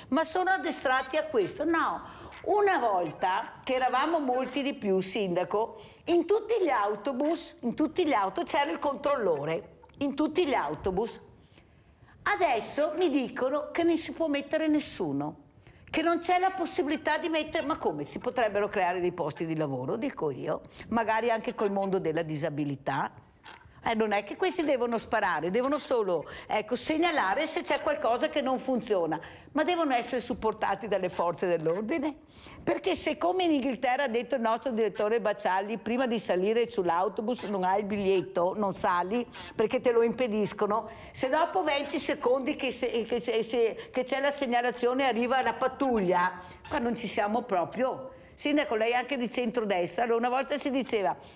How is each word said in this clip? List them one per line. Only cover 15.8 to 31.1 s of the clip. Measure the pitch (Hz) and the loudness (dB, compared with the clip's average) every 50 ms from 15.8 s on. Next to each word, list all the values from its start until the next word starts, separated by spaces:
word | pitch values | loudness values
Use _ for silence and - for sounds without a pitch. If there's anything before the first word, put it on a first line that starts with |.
| - - | -12 -6
che | - - | -2 0
non | 311 339 349 339 | 2 2 2 0
c'è | 339 - 359 359 | 2 2 2 2
la | 370 381 | 2 2
possibilità | 381 370 339 - - - 302 285 320 302 - 320 302 311 | 0 0 -4 -4 -2 -2 -2 -2 -2 -2 0 -2 -2 0
di | 311 330 | -2 -2
mettere, | 320 311 - - - 330 262 | -2 -2 -2 -2 -4 -4 -2
ma | 277 311 | -2 -2
come, | - - 220 156 147 147 | -2 -2 -2 -2 -2 -6
si | - - 202 | -8 -8 -6
potrebbero | - 247 247 254 233 214 196 202 208 196 | -6 -4 0 0 0 2 2 0 0 0
creare | - 202 180 - - 185 | 0 0 0 0 0 0
dei | 175 180 | 0 -2
posti | 175 175 156 147 143 - 170 | -2 -2 -4 -4 -4 -4 -4
di | 165 160 | -4 -2
lavoro, | 156 156 139 135 127 127 147 202 | -2 -2 -2 -2 -4 -4 -4 -4
dico | 240 226 269 - - - 147 | -4 -4 -4 -4 -2 -4 -4
io, | 131 147 143 151 160 - - - - - - - | -4 -4 -4 -4 -4 -6 -6 -14 -20 -16 -8 -2
magari | 220 233 226 208 220 226 226 240 | 0 0 0 2 0 0 2 0
anche | 226 226 226 254 - | 0 0 -2 -4 -4
col | - 226 202 | -2 -2 0
mondo | 196 196 196 196 185 190 | 0 0 0 0 0 0
della | 165 160 151 165 | 0 0 -2 -2
disabilità. | 170 156 156 143 156 160 147 143 151 143 139 135 - 143 135 143 190 226 - - - - - _ - - - - - - - - - | -2 -2 -4 -4 -4 -4 -2 -2 -4 -4 -4 -6 -4 -4 -2 -2 -2 -4 -6 -12 -20 -20 -20 _ -20 -20 -20 -20 -20 -20 -14 -6 -2
Eh, | - 226 | -2 2
non | 214 220 214 | 2 2 2
è | 202 208 214 | 2 0 -2
che | - 320 | -2 -4
questi | - 381 370 - - 320 | -2 -2 -2 0 0 0
devono | 294 285 240 240 240 233 | 2 2 2 2 0 -2
sparare, | 214 - - - 220 202 185 170 151 151 180 | -2 -2 0 0 2 2 2 0 0 0 0
devono | 185 240 254 269 294 285 | 0 2 2 2 0 -2
solo, | - - 262 233 214 185 175 151 143 - - - - | 0 0 0 2 2 2 0 0 -2 -4 -12 -12 -6
ecco, | - - 214 208 - 247 | -2 -2 -2 -2 -2 -4
segnalare | 240 - - 311 311 339 349 311 - - 190 202 269 320 | -4 -2 -2 0 2 2 2 2 2 2 2 2 0 0
se | 311 311 359 | 0 -2 -2
c'è | 285 - 302 277 | -2 0 -2 0
qualcosa | - 320 294 294 - 220 233 240 269 302 | 0 0 -2 0 2 0 2 2 0 0
che | - 302 | 0 0
non | 247 262 262 240 | 0 0 0 -2
funziona, | - - 262 233 - - 208 185 165 156 165 170 - - - - - - | 0 0 -2 0 0 0 2 2 2 0 -2 -4 -6 -12 -18 -20 -14 -4
ma | - 285 | -2 0
devono | 311 349 359 339 330 285 254 | 2 2 2 2 2 2 2
essere | 240 226 - 262 247 | 0 0 0 -4 -4
supportati | - - 247 - - 220 208 214 214 202 196 190 - 208 | -2 -4 -4 -2 0 -2 0 0 0 0 0 -2 -2 -2
dalle | 202 190 185 180 | -2 0 0 -2